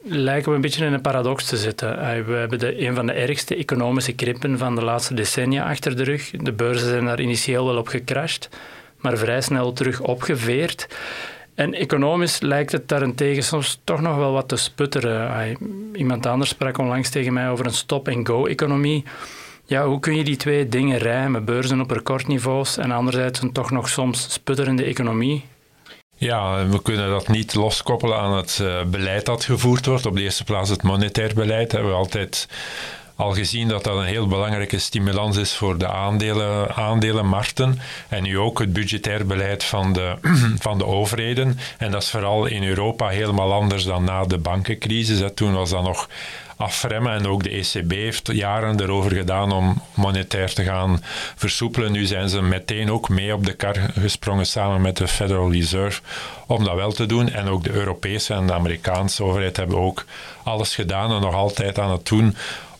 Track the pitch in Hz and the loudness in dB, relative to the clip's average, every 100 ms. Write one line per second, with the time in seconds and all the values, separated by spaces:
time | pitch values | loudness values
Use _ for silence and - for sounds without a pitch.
0 | 254 156 135 143 143 147 143 143 156 139 | -4 0 2 0 2 2 0 0 0 0
1 | 139 131 123 135 - 113 107 104 110 123 | 0 0 0 -2 -2 -2 -2 -2 -4 -4
2 | 139 117 110 120 117 123 120 - 127 123 | -2 -2 -2 -2 -2 -2 -2 -2 -2 0
3 | 117 - 123 143 - 175 143 127 120 127 | 0 0 0 -2 -4 -4 -2 0 2 0
4 | 127 123 123 120 143 127 127 117 117 120 | -2 -2 -4 -2 -2 0 0 0 0 0
5 | - 123 104 - 127 139 - 147 147 127 | -2 -2 0 0 0 0 0 -2 -2 -2
6 | 131 147 143 - - 110 120 123 120 123 | -2 -2 -6 -6 -4 0 0 2 2 2
7 | 120 120 127 120 - 123 127 120 113 123 | 0 0 0 0 0 0 2 0 -2 -4
8 | 127 135 165 - - - - - - - | -2 -2 -2 -6 -10 -16 -18 -20 -20 -6
9 | 123 117 110 123 127 135 123 123 131 123 | -2 0 0 0 0 0 0 0 -2 -2
10 | - 123 - 139 113 127 170 - - - | -2 -2 0 0 0 0 0 -4 -12 -12
11 | - - - - - - 147 - 135 147 | -12 -10 -12 -16 -8 -2 -2 0 0 2
12 | 143 175 175 - 143 143 147 156 - 143 | 4 4 2 0 2 2 0 -2 0 0
13 | 135 123 143 139 - 156 131 - - 160 | 0 0 0 2 0 0 -2 -4 -2 0
14 | 165 143 139 135 131 123 - - 143 143 | 0 2 2 0 0 -2 -2 -2 -2 0
15 | 117 110 117 113 110 117 214 196 214 208 | 0 0 -2 -2 -4 -4 -8 -10 -10 -2
16 | 131 120 123 127 139 - 135 127 127 127 | -2 0 0 0 0 -2 -2 0 0 0
17 | 127 143 127 127 127 123 120 113 - 139 | -2 -2 0 0 0 -2 -2 -4 -2 -2
18 | 139 123 113 117 147 139 151 143 143 151 | -2 -2 0 2 0 0 0 2 2 0
19 | - - - - - - - 135 143 143 | -4 -12 -14 -16 -18 -20 -2 0 2 0
20 | 160 156 147 135 147 147 135 123 139 123 | 0 0 0 0 0 2 2 2 2 2
21 | 113 120 135 120 107 120 127 131 131 117 | 2 0 0 0 0 0 2 0 0 -2
22 | - 135 139 139 120 135 131 - 127 120 | 0 -2 0 0 0 0 0 -2 0 0
23 | 127 127 127 123 127 131 123 131 120 - | 0 0 0 -2 -2 -2 -2 -2 0 0
24 | 127 120 - - - 135 131 131 135 - | 0 0 -4 -4 -2 0 2 2 0 0
25 | 120 113 127 147 - - _ _ - - | 0 0 0 -2 -4 -18 _ _ -20 -20
26 | _ - 120 113 95 95 95 98 - 107 | _ -6 -2 0 0 2 2 2 2 0
27 | 98 98 92 110 110 107 107 - - 120 | 0 0 2 0 2 2 2 0 0 0
28 | 120 110 101 98 85 - 98 90 90 95 | 2 0 2 0 0 -2 0 0 0 0
29 | 95 101 113 117 - 120 123 123 131 127 | 0 0 -2 -2 0 2 4 4 2 0
30 | 113 95 98 - - 101 98 95 95 98 | 0 0 0 -2 -2 0 0 2 2 4
31 | 104 113 110 110 107 110 117 107 104 92 | 2 0 0 2 2 2 0 0 2 0
32 | 92 107 95 - - - - - - - | 0 -2 -2 -4 -6 -10 -12 -10 -12 -14
33 | - - 104 95 95 117 117 104 107 98 | -14 -4 0 0 0 0 0 0 0 0
34 | 92 110 101 95 104 104 101 98 - 113 | 0 0 2 2 0 -2 -2 -2 -2 0
35 | 98 98 107 104 101 - 101 92 92 95 | 0 0 0 0 0 0 0 0 0 -2
36 | 101 107 107 107 104 104 101 - 107 113 | 0 0 2 0 0 0 -2 0 2 2
37 | 107 110 98 95 113 - 131 131 - - | 2 2 2 2 0 0 2 0 -4 -14
38 | - 107 95 95 110 113 107 90 101 104 | -6 -4 0 0 0 2 0 0 0 -2
39 | 110 104 95 95 98 101 - 104 95 92 | -2 0 0 0 0 -2 -2 0 2 2
40 | 90 92 156 165 117 110 110 101 101 98 | 0 0 4 6 4 2 0 0 2 2
41 | 104 113 113 123 131 123 - - 113 104 | 2 0 0 2 2 0 -4 -4 -2 -2
42 | - 110 101 107 107 104 95 95 107 113 | -2 0 2 2 2 0 0 2 0 0
43 | 104 95 107 101 95 101 104 98 92 92 | 0 2 2 2 4 4 2 2 0 2
44 | 92 95 92 90 80 95 98 107 107 113 | 2 2 0 0 0 0 -2 -2 -2 0
45 | 113 101 98 98 104 95 90 90 92 92 | 2 2 0 0 2 2 2 0 0 -2
46 | - - - - - - 104 - 131 110 | -6 -12 -14 -14 -14 -8 -4 -2 -2 -2
47 | 120 107 101 98 95 101 92 104 85 95 | 0 0 0 0 0 -2 -2 -2 -2 -2
48 | 110 113 - 110 101 107 110 107 95 98 | -2 -4 -2 0 0 0 0 0 2 2
49 | 98 95 90 95 101 95 95 92 - - | 2 0 0 0 2 2 2 2 -2 0
50 | 98 95 92 101 92 - 95 92 95 87 | 2 0 -2 -2 0 0 0 0 2 0
51 | - - - - 101 - 113 120 107 104 | -2 -10 -10 -4 -4 -2 -2 0 0 2
52 | 98 95 98 98 92 92 - 107 107 110 | 0 0 0 2 2 0 -2 -2 0 0
53 | - 95 101 104 98 95 101 101 92 - | 2 0 2 0 0 0 -2 0 0 0
54 | 101 - - 98 90 - 101 95 95 90 | 0 0 0 0 0 0 2 2 2 2
55 | 92 - 101 95 92 87 82 95 101 - | 0 0 2 2 4 4 2 0 -2 -4
56 | - - - - - 117 101 87 101 104 | -10 -12 -12 -12 -2 2 2 2 0 -2
57 | 113 117 120 110 98 95 80 101 101 92 | 2 2 2 0 0 0 0 0 0 -2
58 | 95 104 - 104 92 87 87 85 - 92 | -4 -4 -2 0 2 2 0 0 -2 0
59 | 98 - 98 95 95 90 90 92 92 90 | 0 0 0 2 0 -2 0 2 2 -2
60 | - - - - - 110 104 - 92 95 | -8 -16 -16 -10 -4 -2 -2 -2 -2 0
61 | 110 107 98 90 101 101 101 95 98 90 | 0 2 2 2 0 0 -2 0 0 -2
62 | - 110 110 101 - - - | 2 4 6 2 -6 -12 -14